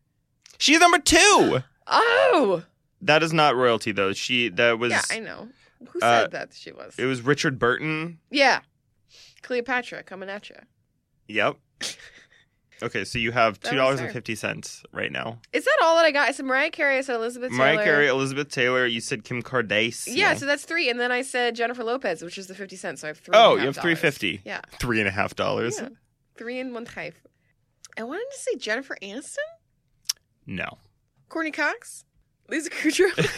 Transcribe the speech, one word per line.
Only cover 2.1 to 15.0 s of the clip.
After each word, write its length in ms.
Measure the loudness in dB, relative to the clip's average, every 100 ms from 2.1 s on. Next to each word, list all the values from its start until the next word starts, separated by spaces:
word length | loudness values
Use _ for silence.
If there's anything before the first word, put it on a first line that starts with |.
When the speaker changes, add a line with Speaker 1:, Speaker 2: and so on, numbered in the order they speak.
| 4 6 4 4 0 -4 _ _ -6
Speaker 1:
That 200 | 2 4
is 120 | 4
not 220 | 4 4 6
royalty, 360 | 4 2 0
though. 220 | 0 0
She, 340 | -2 -2 0 0
that 300 | 2 2 4
was 120 | 0
Speaker 2:
Yeah, 80 | 0 -2
I 80 | -6
know. 300 | -8 -14 -18 _ _ _ -12
Who 80 | 0
Speaker 1:
uh, 220 | 2 4
Speaker 2:
said 80 | 2
that 220 | -4 -12 -16
she 160 | -20
was? 240 | -18 -14 -4
Speaker 1:
it 80 | -4
was 160 | -2
Richard 380 | -2 0 0 0
Burton. 580 | 0 0 -4 -6 -8 -14 -6
Speaker 2:
Yeah. 300 | 2 2 2 _ _ _ _ _ -20 -20 _
Cleopatra 580 | -8 -6 -4 -6 -6 -16
coming 260 | -16 -16 -14
at 200 | -14 -16
ya. 60 | -20 _ _ _ _ _ _ -6
Speaker 1:
Yep. 300 | -2 -2 -2 _ -12
Speaker 2:
<laughs> 160 | -12 -12 -20 -20 _ _ _ _ _ -10
Speaker 1:
Okay, 260 | -6 -6 -4
so 120 | -4
you 140 | -2
have 240 | 4 2 2
Speaker 2:
That 80 |
was 60 | -4
Speaker 1:
two 40 | 2
dollars 240 | 2 0
and 100 | -4
fifty 220 | -8 -8 -6
cents 480 | -6 -8 -12 -18 -12
right 200 | -8